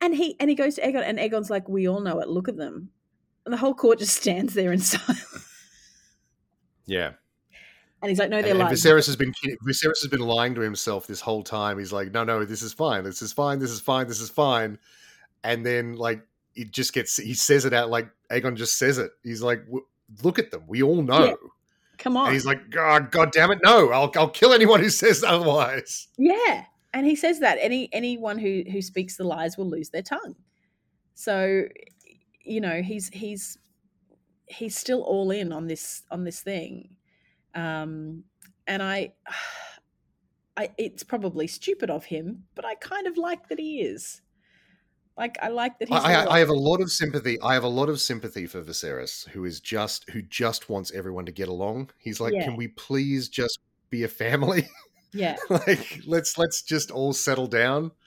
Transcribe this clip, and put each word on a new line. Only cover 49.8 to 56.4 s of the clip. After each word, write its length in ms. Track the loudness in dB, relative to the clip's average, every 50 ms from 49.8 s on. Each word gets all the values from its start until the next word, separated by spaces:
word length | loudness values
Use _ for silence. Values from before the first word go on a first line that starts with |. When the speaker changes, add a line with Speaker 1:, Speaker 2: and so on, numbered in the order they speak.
| -4 -4 -6 -8 -10 -12
Speaker 2:
who 120 | -12 -12
just 480 | -12 -8 -4 -2 -2 -2 -2 -4 -6 -6
wants 220 | -8 -6 -6 -8
everyone 340 | -8 -10 -8 -8 -8 -10 -10
to 60 | -10
get 160 | -8 -8 -6 -6
along. 420 | -4 -4 -4 -4 -4 -6 -8 -12 _ _
He's 200 | -12 -10 -8 -6
like, 140 | -4 -2 -2
Speaker 1:
Yeah. 100 | -2 -4
Speaker 2:
"Can 120 | -4 -6 -6
we 100 | -8 -10
please 640 | -10 -14 -10 -4 -2 -2 -2 0 -2 -4 -4 -6
just 300 | -4 -4 -4 -4 -4 -8 _ _ _ _ _ _
be 140 | -6 -6 -6
a 40 | -6
family?" 580 | -4 -4 -4 -2 0 0 0 0 0 0 -2 -4 -6
<laughs> 40 | -20 -20 _ _ _ _ _ -8
Speaker 1:
Yeah. 240 | -6 -4 -4 -4 -6 -4 0
Speaker 2:
Like, 520 | 0 0 2 2 0 0 0 -6 -16 -14 -6
let's, 320 | -2 -2 -2 0 -2 -2
let's 240 | 0